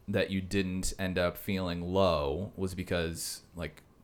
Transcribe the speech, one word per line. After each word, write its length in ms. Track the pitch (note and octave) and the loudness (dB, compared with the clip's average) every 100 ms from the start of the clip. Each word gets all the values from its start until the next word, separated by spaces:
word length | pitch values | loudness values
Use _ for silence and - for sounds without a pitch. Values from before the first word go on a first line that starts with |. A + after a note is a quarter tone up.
| - | -2
that 220 | G2 F#2 | 0 2
you 120 | F#2+ | 0
didn't 500 | F#2 G2 F#2 F#2 F2+ - | 0 0 0 0 -2 -2
end 200 | F#2+ F2+ | -2 2
up 200 | F2 - | 0 0
feeling 420 | - F#2+ F2+ F2 | -2 -2 0 -2
low 720 | F2 F#2 F#2+ D#2 C#2+ D#2 G2 - | 0 4 6 4 2 -2 -4 -4
was 180 | F#2+ | -4
because, 680 | F#2 F2+ F2+ E2 E2 - - - E2+ | -4 -2 0 0 -2 -6 -8 -12 -10
like, 260 | D#2 - - - | -10 -10 -20 -20